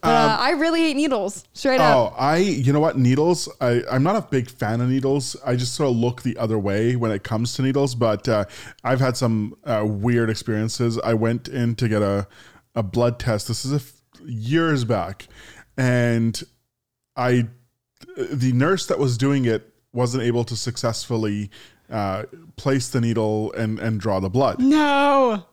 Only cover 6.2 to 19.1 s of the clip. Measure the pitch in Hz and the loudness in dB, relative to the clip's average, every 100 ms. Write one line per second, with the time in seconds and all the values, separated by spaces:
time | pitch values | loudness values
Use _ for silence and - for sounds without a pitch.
6.2 | 127 - 110 110 101 98 113 123 117 101 | -6 -4 -2 0 0 0 2 0 0 -2
7.2 | - 110 117 - 131 135 139 123 117 104 | -4 -4 -4 -2 0 2 0 0 0 0
8.2 | - 107 101 - - - - 127 139 117 | 0 0 -2 -8 -20 -10 -2 0 0 0
9.2 | 123 110 104 - - 113 107 104 110 120 | 0 0 -2 -8 -4 -2 0 0 0 2
10.2 | 113 107 - 107 113 - 120 113 - 110 | 0 -2 -2 -2 -2 -2 -2 -2 0 0
11.2 | 113 117 - 135 120 113 123 107 101 101 | 0 -2 -4 -2 -2 0 0 2 2 0
12.2 | 95 - - - _ - 101 117 120 117 | -4 -12 -20 -20 _ -6 -4 0 0 0
13.2 | - 107 - 117 131 143 - - _ _ | -2 -2 -2 -6 -2 -4 -4 -20 _ _
14.2 | 156 117 110 160 165 147 117 110 85 101 | -10 -8 -2 0 2 0 0 -2 -2 -10
15.2 | - - - - - - 127 123 120 117 | -18 -20 -20 -20 -16 -2 0 2 2 2
16.2 | 113 107 - _ _ _ _ _ _ - | 0 -2 -10 _ _ _ _ _ _ -4
17.2 | 123 127 113 - _ _ _ _ - 370 | 0 2 0 -6 _ _ _ _ -20 -10
18.2 | 127 139 127 123 147 190 - 165 135 | -6 -2 0 2 2 0 -2 -2 0